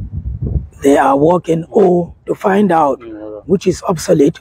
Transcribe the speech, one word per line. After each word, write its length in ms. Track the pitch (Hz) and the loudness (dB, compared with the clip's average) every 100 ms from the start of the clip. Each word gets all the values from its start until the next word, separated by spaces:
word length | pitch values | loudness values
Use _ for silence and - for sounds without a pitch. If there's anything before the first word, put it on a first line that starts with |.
| - - - - - - - - | -10 -10 -8 -8 -4 -4 -6 -4
they 140 | 139 147 | 2 4
are 200 | 135 139 | 4 2
working, 480 | 151 175 - 165 160 | 4 2 0 -4 -4
or 480 | - 190 180 170 - - | 0 2 2 -2 -8 -8
to 80 | |
find 380 | - 214 190 208 | -4 0 2 2
out 300 | 165 147 135 117 107 107 107 120 | 2 2 -2 -8 -16 -14 -14 -2
which 200 | 185 - | 0 0
is 160 | - | -2
obsolete 560 | - 160 - 165 151 - | -4 -4 0 2 2 0